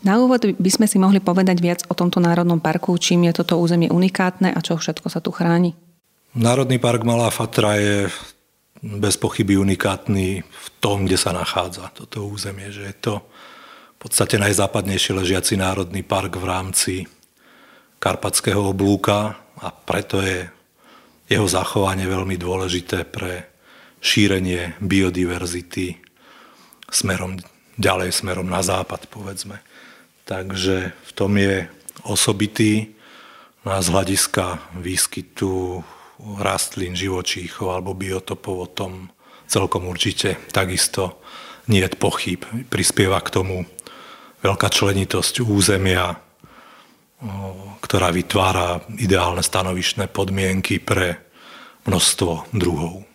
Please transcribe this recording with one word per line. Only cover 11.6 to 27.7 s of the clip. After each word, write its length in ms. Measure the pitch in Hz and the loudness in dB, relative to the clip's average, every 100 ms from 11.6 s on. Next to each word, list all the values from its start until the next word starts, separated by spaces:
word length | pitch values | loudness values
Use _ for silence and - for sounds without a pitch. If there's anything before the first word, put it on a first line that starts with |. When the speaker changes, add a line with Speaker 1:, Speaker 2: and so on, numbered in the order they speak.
| 90 90 90 - | -4 -8 -16 -18
Speaker 2:
toto 320 | - 110 101 | -14 -10 -8
územie, 400 | 101 95 95 98 | -8 -10 -10 -14
že 160 | 101 98 | -12 -12
je 40 | 98 | -6
to 140 | - 104 - - - - - - - _ | -4 -6 -8 -20 -20 -20 -20 -20 -20 _
v 160 | - | -4
podstate 240 | - 95 107 | 0 2 2
najzápadnejšie 720 | 101 98 98 110 95 95 - 95 | 2 2 0 0 -2 -2 -2 0
ležiaci 400 | 90 95 - 101 | 0 0 0 0
národný 480 | 92 95 90 95 | 0 -2 -4 -6
park 320 | 87 98 95 90 | -2 -2 -2 -6
v 100 | 92 | -4
rámci 420 | 92 92 92 - 92 92 _ _ _ _ _ - - _ _ | -4 -2 -2 -2 -4 -8 _ _ _ _ _ -20 -20 _ _
Karpatského 560 | 92 92 101 - - 101 | -2 -2 -2 -2 0 0
oblúka 800 | 98 95 101 98 - 104 107 107 _ - | 0 2 2 4 2 0 0 -8 _ -14
a 80 | 87 | -14
preto 480 | - - 87 - 98 | -14 -4 -4 -2 -2
je 320 | 95 92 90 - _ _ _ - _ _ _ | -2 -4 -6 -16 _ _ _ -20 _ _ _
jeho 160 | 196 98 | 0 2
zachovanie 560 | 92 92 107 98 95 | 0 0 0 0 0
veľmi 320 | 92 95 95 92 | -2 -2 -2 -4
dôležité 720 | 87 95 92 87 85 92 87 | -4 -4 -2 -4 -4 -6 -6
pre 400 | - 92 90 - _ _ - - _ | -8 -8 -10 -14 _ _ -20 -20 _
šírenie 720 | - - 101 95 92 87 87 82 | 0 4 4 4 0 -2 -4 -6
biodiverzity 1120 | 98 95 92 90 87 87 87 87 87 - 90 82 _ _ - - - - - - - | 2 4 4 2 -2 -2 -6 -8 -8 -6 -6 -8 _ _ -20 -20 -20 -20 -20 -20 -6
smerom, 480 | - 98 92 92 92 - _ _ | -4 -2 -2 -4 -8 -14 _ _